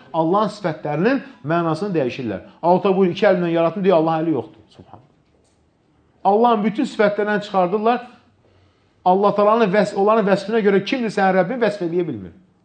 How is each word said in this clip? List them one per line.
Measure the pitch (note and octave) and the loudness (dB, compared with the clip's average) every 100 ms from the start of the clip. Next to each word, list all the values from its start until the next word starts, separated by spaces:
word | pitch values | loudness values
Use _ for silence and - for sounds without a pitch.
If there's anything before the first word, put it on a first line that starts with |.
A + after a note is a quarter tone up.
| - | -10
Allahın | E3 D#3+ G3 G#3+ - | -4 0 0 -2 -4
sifətlərinin | F3 D#3 D3 D3 G#3 C4+ - - C#3 | -8 -6 -6 -2 0 0 -4 -14 -4
mənasını | E3+ E3 D#3 G#3 | -2 -2 -4 -4
dəyişirlər. | E3 B2+ A#2 A#2+ F#2 - - | -2 -2 -4 -8 -8 -10 -4
Allah | D#3+ F3+ | 0 2
Teala | G3+ F#3 | 2 2
buyurur, | F#3+ | 0
"İki | D#3+ G#3 | 2 2
əlimlə | F#3 F3 | 2 0
yaratdım", | E3 E3 F#3 | 0 0 0
deyir, | F#3+ | 2
Allah | E3+ D#3+ D#3+ | 2 2 -2
əli | E3 | -2
yoxdur. | C#3+ - - _ | -4 -6 -14 _
Subhanallah. | - - A2 _ _ _ _ _ _ _ _ _ _ _ _ | -20 -20 -20 _ _ _ _ _ _ _ _ _ _ _ _
Allahın | F#3 G#3 A#3+ A3 | 0 4 4 2
bütün | G#3 - | 0 -2
sifətlərindən | C4+ - G#3 G#3 G#3 G#3 | -4 0 0 0 -2 -2
çıxardırlar. | G3+ G3 F3+ G#3 G#3+ A#3+ - - _ _ _ _ _ _ _ _ | -2 0 0 0 0 -2 -4 -20 _ _ _ _ _ _ _ _
Allah | F#3 F#3 G3+ | 0 2 2
Teala'nın | G3+ G3+ A3 G#3+ | 2 2 4 2
vəs-, | G#3 G3 | 2 0
onların | - G3 A3+ G3+ | 0 2 2 2
vəsfinə | F#3+ G3 A3+ | 0 0 0
görə | G3+ G3 | 2 2
kimdir | G3 C4+ A3+ | 0 -4 -4
sənin | G3+ F#3+ | 0 2
Rəbbin | F#3 F3 B3+ | 2 0 0
vəsf | A3 - | -2 -2
eləyə | F3 E3+ E3 | -4 -4 -4
bilmir. | A#2 F2+ - _ _ | -6 -12 -18 _ _